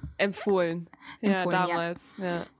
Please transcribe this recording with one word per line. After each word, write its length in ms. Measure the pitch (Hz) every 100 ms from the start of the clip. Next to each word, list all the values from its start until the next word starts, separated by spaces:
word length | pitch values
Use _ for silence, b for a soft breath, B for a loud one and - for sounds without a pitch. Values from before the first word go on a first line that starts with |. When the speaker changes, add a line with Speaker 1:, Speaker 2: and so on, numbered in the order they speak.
| - -
Speaker 1:
Empfohlen. 680 | 196 185 - 190 170 170 170 - B B
Ja, 220 | 208 190
Speaker 2:
Empfohlen, 80 | 180 185
ja. 60 | 175
Speaker 1:
damals, 500 | 170 170 175 - -
ja. 240 | 185 175 - -